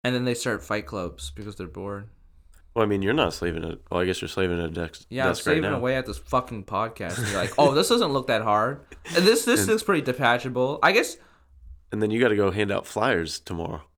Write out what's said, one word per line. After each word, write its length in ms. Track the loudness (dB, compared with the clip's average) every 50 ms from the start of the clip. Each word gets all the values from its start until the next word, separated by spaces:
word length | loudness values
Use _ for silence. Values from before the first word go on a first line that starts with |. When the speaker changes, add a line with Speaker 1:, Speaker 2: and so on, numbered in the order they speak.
Speaker 1:
And 120 | -2 -2 -2
then 100 | 0 0
they 100 | -2 -2
start 280 | -2 -2 -2 -2 -4
fight 240 | -2 -4 -4 -4 -4
clubs 440 | -6 -6 -6 -6 -6 -8 -10 -14 -14
because 260 | -12 -12 -14 -14 -12
they're 100 | -12 -12
bored. 420 | -12 -10 -10 -10 -8 -10 -10 -12 -16 -20 _ -20 -20 _ -20 _ -20 -20 -20 -20 -6 0
Speaker 2:
Well, 100 | 2 2
I 20 |
mean, 160 | 4 2 2
you're 100 | 2 2 4
not 200 | 4 2 2 0
slaving 300 | -2 -4 -4 -2 -4 -6
it. 160 | -8 -8 -10 -10 -4
Well, 100 | 0 0
I 40 | 2
guess 160 | 2 0 -2
you're 80 | -4 -6
slaving 300 | -2 0 0 0 0 -2
at 80 | -2
a 40 | -4
desk, 340 | -4 -4 -6 -6 -8 -16 -16 _
Speaker 1:
Yeah, 160 | -4 0 0
I'm 60 | 0
Speaker 2:
desk 160 | 0 0 0
right 80 | 0 2
Speaker 1:
slaving 160 | 2 2 0
Speaker 2:
now. 60 | -2 0
Speaker 1:
away 180 | 0 0 -2
at 100 | -2 -4
this 120 | -6 -10 -12
fucking 460 | -6 0 0 0 0 -2 -10 -12 -8
podcast. 540 | -4 -4 -2 -2 -4 -6 -10 -8 -6 -4 -4
And 80 | -4 -2
you're 80 | -2 -2
like, 120 | -2 -2 4 4
"Oh, 160 | 4 6 6
this 140 | 4 4 4
doesn't 240 | 2 2 2 2
look 160 | 0 -2 0 0
that 140 | 0 0
hard. 380 | 2 2 2 2 2 0 -2 -6 -14 _ -20 -20 -14 -2 0
And 100 | 4 6
this, 180 | 6 4 4 4
this 160 | 2 2 2
Speaker 2:
And 100 | 4 2
Speaker 1:
looks 120 | 0 0
pretty 200 | 2 0 0 0
detachable." 760 | 0 -2 -2 2 2 2 2 2 -2 -4 -2 -2 -2 -2 0 2
I 100 | 2 4
guess. 240 | 4 4 0 0 -6 -14 -20 _ _ _ _ _ -20 -20 -20 -20 -20 -20 _ _
Speaker 2:
And 80 | -2 -2
then 100 | 0 0
you 100 | 2 4
gotta 160 | 4 4 4
go 140 | 4 2 2
hand 180 | 2 0 0 0
out 160 | -2 -4 -4
flyers 540 | -4 -4 -2 0 2 2 0 0 -4 -8 -12
tomorrow. 420 | _ -8 -8 -6 -6 -6 -8 -10 -12 _ _